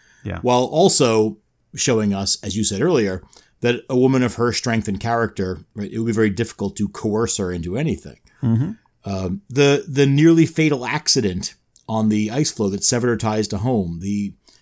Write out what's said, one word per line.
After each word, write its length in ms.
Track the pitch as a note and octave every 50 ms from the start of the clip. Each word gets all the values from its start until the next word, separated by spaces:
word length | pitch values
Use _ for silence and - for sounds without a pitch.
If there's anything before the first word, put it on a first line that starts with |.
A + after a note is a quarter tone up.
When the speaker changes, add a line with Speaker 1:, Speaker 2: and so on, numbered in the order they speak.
| _ _ _ _ -
Speaker 1:
Yeah. 140 | G2 F2+ E2+
Speaker 2:
while 240 | A#2 B2 B2 B2 B2+
also 720 | - C#3+ D#3+ F#3+ F#3+ - - C#3+ A#2 A2+ A2 G#2+ A2 G#2 - _ _ _ _ _ _ -
showing 380 | - - C3+ A#2+ A2 G#2+ G2+ G2
us, 280 | G2 G2 - - - -
as 140 | G2+ F2
you 80 | A2 A2+
said 160 | - G2+ F#2+
earlier, 420 | C3 F3+ F3 C3 G#2+ G2 F#2 F2+ - _ - - _ _ _ _
that 220 | - A#2+ B2 A#2 - -
a 80 | C3+ B2+
woman 240 | B2+ C3 C3+ C3 B2+
of 140 | A#2 -
her 140 | - A#2+ A#2+ A2
strength 340 | - - B2 A2+ A2 G2+ A2
and 100 | G2 F#2+
character, 640 | - A#2 A#2 A#2 A2+ G#2+ - - F#2+ F#2 F2+ D#2+ - _ _
right, 180 | G#2+ G2+ - -
it 60 | A2+
would 80 | A2+
be 60 | A#2 G#2+
very 180 | A2 A2 G#2+
difficult 440 | F#2+ A#2 A2+ - - - G#2 G2 -
to 120 | - G2+ G2
coerce 480 | - - - A2 G2+ G#2+ A#2 A2+ -
her 160 | - G2 F2+ F2+
into 240 | F2 E2 F2 F2+
anything. 420 | B2 D#3+ D#3 G2 - - D#2 A#1+ - _ _ _ _ -
Speaker 1:
Mm-hmm. 280 | A#2 A2+ A2 C#3+ F#3 A3+ - _ _ _ _ _
Speaker 2:
Um, 380 | G2 G2 F#2+ F#2+ F2+ F#2+ G2+ - _
the, 340 | A#2 C3+ C#3+ C#3 C#3+ C#3 -
the 200 | - C3 C#3 C#3+
nearly 400 | C#3 C#3 C#3+ D#3 E3 E3 E3 D#3+
fatal 400 | E3 - - D#3+ D#3 C#3+ B2 B2
accident 680 | A2+ C3 D3+ - - - C3+ A2 G2 F2+ F#2+ G#2 - - _ _ _ _ _ _
on 220 | - A2 A2 A2 G#2+
the 220 | G#2+ G#2+ G#2+ G#2
ice 200 | A2 C#3+ D3+ -
floe 200 | - - G#2+ G2
that 120 | G2 F#2+ -
severed 260 | - B2+ A#2+ A#2+ B2
her 80 | A#2 G#2+
ties 280 | - A2 G#2+ A2 G#2+ -
to 100 | A2 G2
home, 420 | G#2 C3 B2+ G#2+ F#2 E2+ E2+ E2
the, 320 | F#2 G2+ G2+ G#2 G2+ F#2+ - - _ _ _ _